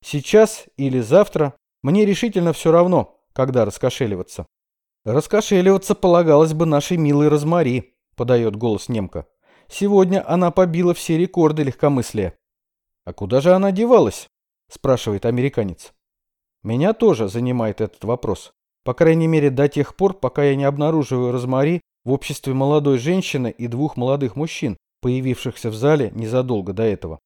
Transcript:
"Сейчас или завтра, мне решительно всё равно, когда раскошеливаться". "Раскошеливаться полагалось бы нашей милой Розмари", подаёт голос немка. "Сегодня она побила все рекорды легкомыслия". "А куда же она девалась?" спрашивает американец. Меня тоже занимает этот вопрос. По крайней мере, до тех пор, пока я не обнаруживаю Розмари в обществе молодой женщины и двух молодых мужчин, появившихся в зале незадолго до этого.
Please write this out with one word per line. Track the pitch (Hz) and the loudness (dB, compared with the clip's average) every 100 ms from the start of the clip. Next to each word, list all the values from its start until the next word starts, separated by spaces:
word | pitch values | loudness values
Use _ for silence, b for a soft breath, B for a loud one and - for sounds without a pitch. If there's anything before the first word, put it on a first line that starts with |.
"Сейчас | - 147 - 208 214 - - - | -8 -10 2 4 4 0 -18 -6
или | 139 127 | -2 -2
завтра, | 110 170 208 - 147 - _ _ | 2 2 4 0 -2 -4 _ _
мне | 131 196 208 | 0 2 2
решительно | 196 240 190 170 | 0 -2 0 0
всё | 147 165 | 0 2
равно, | 165 175 170 101 _ _ | 4 4 2 0 _ _
когда | - 131 127 104 | -4 0 0 0
раскошеливаться". | - 127 - 117 92 90 - 87 _ _ _ _ _ | -2 -4 -2 -4 -4 -8 -14 -16 _ _ _ _ _
"Раскошеливаться | 110 127 - 208 - 196 185 190 - 208 | -2 -2 0 -2 2 2 4 2 0 0
полагалось | 190 170 165 147 160 | 4 4 6 6 4
бы | 156 165 | 2 0
нашей | 147 - 180 | 0 0 0
милой | 151 143 151 | 2 4 4
Розмари", | 151 147 175 143 123 - _ _ - | 2 2 0 0 -2 -6 _ _ -8
подаёт | 120 120 113 104 | 0 2 2 -2
голос | 117 101 - | -2 -2 -4
немка. | 117 92 82 - _ b b b | -6 -6 -10 -14 _ b b b
"Сегодня | - 202 202 185 190 - | -4 2 4 4 2 0
она | 170 175 | 0 2
побила | 185 185 165 175 | 2 2 2 0
все | 175 - 160 | 0 -2 -2
рекорды | 175 - 156 156 | 0 2 2 2
легкомыслия". | 139 - 147 139 117 107 90 - _ _ _ _ _ _ | -4 0 0 0 -2 -4 -6 -8 _ _ _ _ _ _
"А | - | -18
куда | - 98 127 | -12 -2 0
же | 156 | 4
она | 185 196 | 2 2
девалась?" | 190 233 233 120 - - _ _ _ _ | 0 4 4 4 -2 -18 _ _ _ _
спрашивает | - 131 123 - 101 117 | -6 -2 -2 -2 -4 -2
американец. | 123 135 - 101 85 - _ _ _ _ _ _ _ | -2 -2 -2 -6 -8 -18 _ _ _ _ _ _ _
Меня | 107 120 180 | -6 -2 0
тоже | 220 226 123 104 | 2 2 2 -2
занимает | 113 123 123 110 101 | -4 -4 -2 -4 -4
этот | 107 _ | -6 _
вопрос. | 101 123 - 92 - _ _ _ | -6 -6 -4 -6 -10 _ _ _
По | - | -8
крайней | 123 165 160 160 | 2 2 4 2
мере, | 160 143 | 2 2
до | 131 143 | 2 0
тех | 147 143 - | 0 -6 -2
пор, | 196 | -2
пока | 190 127 - | -2 -6 0
я | 143 139 | 0 0
не | |
обнаруживаю | 139 143 151 160 143 127 123 | -2 0 0 0 -2 -2 -2
Розмари | 127 123 131 147 175 _ _ | -2 -2 0 0 -2 _ _
в | 120 | -4
обществе | 139 - 147 135 | -4 -4 -10 -6
молодой | 131 135 151 143 131 | -2 0 2 2 0
женщины | 135 190 - 139 123 - | 0 -2 -2 -4 -4 -6
и | 120 | -8
двух | 120 151 - | -4 -4 -4
молодых | 123 143 131 135 | -2 -2 -2 -4
мужчин, | 160 - 135 87 _ _ | -8 -6 -6 -8 _ _
появившихся | 127 127 131 120 127 - 117 | -4 -2 -4 -4 -8 -8 -10
в | 107 | -2
зале | 139 156 110 101 | 0 2 0 -6
незадолго | 110 127 127 110 95 | -4 -4 -2 -4 -4
до | 95 | -4
этого. | 113 98 85 78 | -2 -4 -8 -14